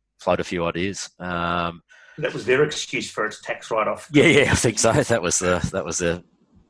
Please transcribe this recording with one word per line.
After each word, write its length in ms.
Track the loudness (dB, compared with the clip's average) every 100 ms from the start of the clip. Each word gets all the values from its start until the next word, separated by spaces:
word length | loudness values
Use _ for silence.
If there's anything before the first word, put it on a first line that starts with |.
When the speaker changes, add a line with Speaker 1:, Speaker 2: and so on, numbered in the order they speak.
| _ _
Speaker 1:
float 180 | -2 0
a 60 |
few 200 | 0 -2
ideas. 460 | -2 -2 -4 -6 -12 _
Um, 640 | -8 -4 -2 -2 -4 -6 _ _ -20 -8
Speaker 2:
That 140 | -6
was 140 | -6 0
their 160 | 2
excuse 480 | 2 -2 -8 -8 -8
for 160 | -6 -6
its 140 | -6
tax 260 | -10 -10 -4
write-off. 400 | -2 -2 -4 0
Speaker 1:
Yeah, 140 | 4 6
yeah, 260 | 6 4
I 20 |
think 240 | 4 2 2
so. 140 | 2
That 280 | 2 2 0
was 180 | 0 0
the, 280 | 0 0 0
that 120 | -4
was 140 | -4 -2
the, 240 | -2 -2 -6 _ _ _ _